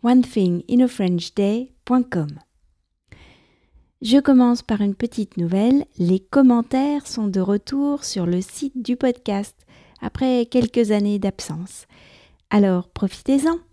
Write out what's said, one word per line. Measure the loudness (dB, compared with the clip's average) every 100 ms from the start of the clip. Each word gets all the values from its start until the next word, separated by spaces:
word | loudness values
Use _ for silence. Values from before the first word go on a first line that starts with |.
one | 4 4
thing | 4 0 0 0 0
in | 2
a | 2
french | 0 -2 -2 -4
day | -2 -2 -2 -6 _
point | -2 0
com. | 0 -4 -6 -10 _ _ _ _ _ _ _ -20 -20 _ _ _ _ _ _ _
Je | 2 2
commence | 6 4 4 0
par | -2 -2
une | -2
petite | -2 -6 -6 -8 -4
nouvelle. | -2 0 2 2 -2 -4
Les | 0 0
commentaires | _ 4 6 4 0 -2 -2 -4 -6
sont | -6 -4
de | -2
retour | -2 -2 -4 -4 -2 -4
sur | -6 -4
le | -2 -2
site | -4 -10 -10 -8
du | -6 -2
podcast | -2 -2 -4 -6 -6 _ _ -20 _ _
après | -12 -4 0 0 0
quelques | 0 0 0 0
années | 0 0 -2
d'absence. | -4 -6 -10 -10 -10 -16 -20 _ -20 -20 _ _ _
Alors, | 2 4 2 -4
profitez-en. | -6 -8 -6 -2 0 0 -4 _